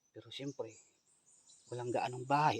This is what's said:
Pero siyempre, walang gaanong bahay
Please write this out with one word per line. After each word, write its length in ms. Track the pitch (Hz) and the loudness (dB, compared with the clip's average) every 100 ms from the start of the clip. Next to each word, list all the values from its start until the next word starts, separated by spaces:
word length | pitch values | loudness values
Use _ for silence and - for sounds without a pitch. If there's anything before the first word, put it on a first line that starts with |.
| _ | _
Pero 240 | 110 110 | -20 -14
siyempre, 400 | - 143 135 113 107 - _ _ _ _ - - - - | -10 -8 -8 -10 -12 -20 _ _ _ _ -20 -20 -20 -10
walang 240 | 123 123 | -6 -2
gaanong 320 | 120 135 127 127 | 0 0 -2 2
bahay 320 | 143 151 104 | 4 4 2